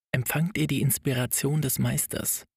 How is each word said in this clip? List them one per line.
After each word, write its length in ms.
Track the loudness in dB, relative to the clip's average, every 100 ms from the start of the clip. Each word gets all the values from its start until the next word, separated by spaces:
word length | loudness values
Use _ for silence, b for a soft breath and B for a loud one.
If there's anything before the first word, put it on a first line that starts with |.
| _
empfangt 460 | -2 0 0 0 0
ihr 100 | 0
die 140 | 2
Inspiration 800 | 2 0 0 0 0 0 0 2
des 180 | 0 0
Meisters 640 | 0 0 -2 -4 -4 -4 -8